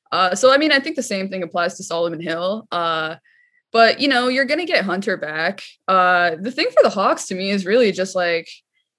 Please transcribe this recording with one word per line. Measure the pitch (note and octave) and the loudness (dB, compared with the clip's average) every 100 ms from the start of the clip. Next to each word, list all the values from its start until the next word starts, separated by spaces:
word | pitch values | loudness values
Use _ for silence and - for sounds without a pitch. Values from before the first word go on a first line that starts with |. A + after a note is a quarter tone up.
| _ | _
Uh, | E3+ F#3 | 0 0
so, | F#3+ C4 | 4 4
I | C#4 | 6
mean, | D#4 | 4
I | C#4 | 2
think | D4+ D#4+ | 0 -6
the | |
same | - G3 G3 | -6 -6 -6
thing | F#3+ | -8
applies | E3+ F3 F3 F3 | -6 -4 -4 -6
to | |
Solomon | F#3+ E3+ F3 E3 | -8 -4 -4 -4
Hill. | E3+ E3 F#3 A3 - | -6 -6 -6 -6 -6
Uh, | F3 E3 D#3+ D#3 E3 _ _ _ _ _ | -4 -2 -2 -6 -10 _ _ _ _ _
but, | A3+ A3+ - | 4 4 4
you | C#4+ | 0
know, | B3 B3+ | 2 0
you're | B3+ C4 | 0 0
gonna | D4+ F4 | -2 0
get | F4 | -2
Hunter | G3 F#3 G3+ F#3 | 0 -4 -4 -4
back. | D3+ D#3 E3+ G3 - _ - | -6 -4 -4 -6 -14 _ 0
Uh, | F#3 F3+ F3+ F3 | 2 4 4 2
the | D#3+ G#3 | -2 -6
thing | B3 G4 | -4 2
for | D5+ | 4
the | C4 | 4
Hawks | G3 A3 D#4+ - | 2 0 -2 -4
to | F#3 | -6
me | G3 | -2
is | G3+ | -2
really | F#3 A#3+ A3 | 0 2 2
just, | F3 F#3+ F#3 | 0 -4 -2
like, | F3 E3 E3 - _ _ _ | 0 -2 -6 -18 _ _ _